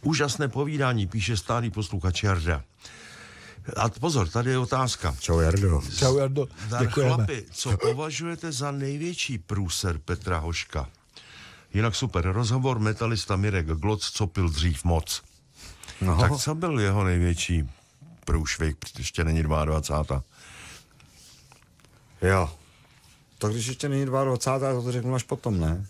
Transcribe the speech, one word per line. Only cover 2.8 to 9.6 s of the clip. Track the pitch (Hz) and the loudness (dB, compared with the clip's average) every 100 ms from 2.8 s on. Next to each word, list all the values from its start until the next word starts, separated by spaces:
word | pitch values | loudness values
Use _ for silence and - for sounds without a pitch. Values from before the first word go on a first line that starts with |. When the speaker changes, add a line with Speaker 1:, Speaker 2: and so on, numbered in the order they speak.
| - - - - - - - - - - | -20 -20 -20 -20 -20 -20 -20 -16 -8 -2
Speaker 1:
A | 113 | -2
pozor, | - 151 143 87 | 0 0 2 0
tady | 113 120 | 0 0
je | 131 | 0
otázka. | 123 131 127 - 85 67 | 0 0 0 0 -2 -4
Speaker 2:
Čau, | - 82 | 0 4
Jardo. | 80 90 98 80 65 - | 4 4 4 2 0 2
Speaker 3:
Čau, | 135 131 | 4 4
Jardo. | 135 135 131 - 107 | 2 0 -4 -6 -6
Speaker 1:
Zdar | 120 120 | 0 0
Speaker 3:
Děkujeme. | 151 131 123 | 2 2 2
Speaker 1:
chlapi, | 107 127 - | 2 -2 -8
co | - 131 110 | -8 -2 2
považujete | 110 123 156 135 165 165 165 | 2 0 -4 -4 -6 -6 -6
za | 135 143 | -4 -4
největší | 139 139 143 165 175 - 123 | -4 -4 -4 -6 -4 -4 -6
průser | - 101 | -4 -4